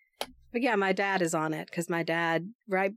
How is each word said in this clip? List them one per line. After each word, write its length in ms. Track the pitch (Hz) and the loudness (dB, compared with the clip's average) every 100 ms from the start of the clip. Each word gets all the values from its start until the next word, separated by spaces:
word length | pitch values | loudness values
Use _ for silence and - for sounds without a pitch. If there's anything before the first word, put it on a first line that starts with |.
| _ - - - - | _ -12 -12 -12 -8
But 80 | 240 | -2
yeah, 140 | 247 214 | 0 2
my 160 | 190 | 2
dad 300 | 190 196 190 | 2 0 2
is 120 | 170 | 2
on 200 | 170 156 | 0 0
it 160 | 156 170 | -4 -6
'cause 180 | - 170 | -6 -2
my 140 | 170 | -2
dad, 480 | 165 165 170 165 180 - - | 0 0 2 0 -2 -12 -4
right, 240 | 185 196 | 0 0